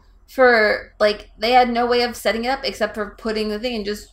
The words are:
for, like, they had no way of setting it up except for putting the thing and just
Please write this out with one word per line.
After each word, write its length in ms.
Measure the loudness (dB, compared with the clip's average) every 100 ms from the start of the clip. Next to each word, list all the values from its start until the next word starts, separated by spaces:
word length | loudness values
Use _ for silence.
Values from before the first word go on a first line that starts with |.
| _ _ _
for, 640 | 2 4 6 2 0 -6 -2
like, 300 | 0 0 -10 -6
they 120 | 2
had 160 | 4 4
no 160 | 0 0
way 160 | 0
of 140 | 0 -2
setting 280 | -4 -2
it 40 | -4
up 120 | -4
except 300 | -6 -6 -6
for 220 | -6 -10 -8
putting 300 | -6 -4 -4
the 100 | -6
thing 160 | -6
and 100 | -6
just 280 | -8 -10 -12